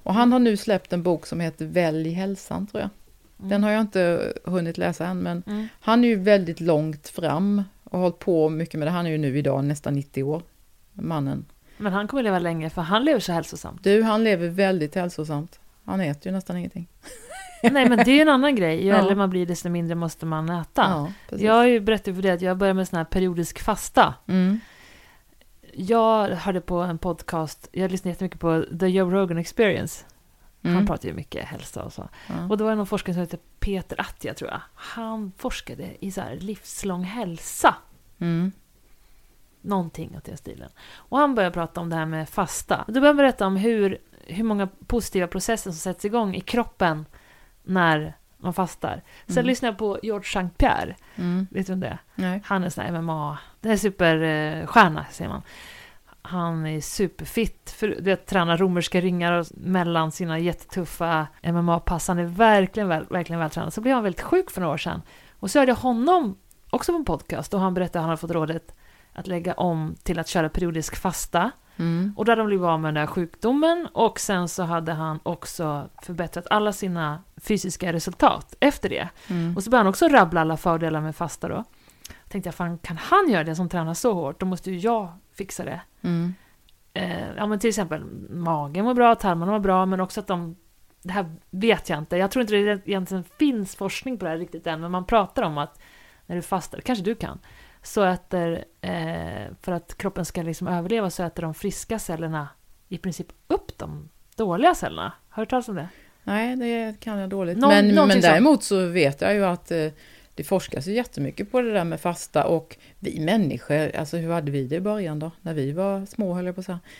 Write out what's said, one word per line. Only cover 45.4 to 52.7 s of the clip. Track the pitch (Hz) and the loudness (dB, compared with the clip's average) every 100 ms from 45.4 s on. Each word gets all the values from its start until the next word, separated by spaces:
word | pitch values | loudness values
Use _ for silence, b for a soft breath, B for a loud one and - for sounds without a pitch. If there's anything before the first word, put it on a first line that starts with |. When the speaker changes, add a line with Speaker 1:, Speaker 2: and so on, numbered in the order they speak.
| - 226 - | -2 -2 -4
Speaker 2:
som | 160 | -8
sätts | 190 175 208 | -6 -4 -2
igång | 233 214 185 | 0 -2 -4
i | |
kroppen | - 240 226 - 180 156 156 b b b b b | -2 -2 -2 0 0 0 -6 b b b b b
när | - 185 170 156 156 151 _ _ | -2 2 4 4 0 -12 _ _
man | - | -6
fastar. | 180 180 - - - B B B | -2 -4 -4 -6 -8 B B B
Sen | 269 | 0
Speaker 1:
Mm. | 247 | 0
Speaker 2:
lyssnade | 247 240 | 0 -2
jag | 196 | -2
på | 214 196 | -4 -4
George | 220 202 190 | -4 -6 -4
Saint | 202 180 - | -4 -4 2
Pierre. | 262 - 82 180 b - | 2 4 -2 -10 b -6
Speaker 1:
Mm. | 180 180 190 | -2 -2 -2
Speaker 2:
Vet | - 185 | -4 -4
du | |
vem | 185 | -4
det | 131 | -6
är? | - - - | -10 -12 -6
Speaker 1:
Nej. | 185 190 202 | -4 -4 -2
Speaker 2:
Han | 190 | -2
är | |
sån | 180 | -2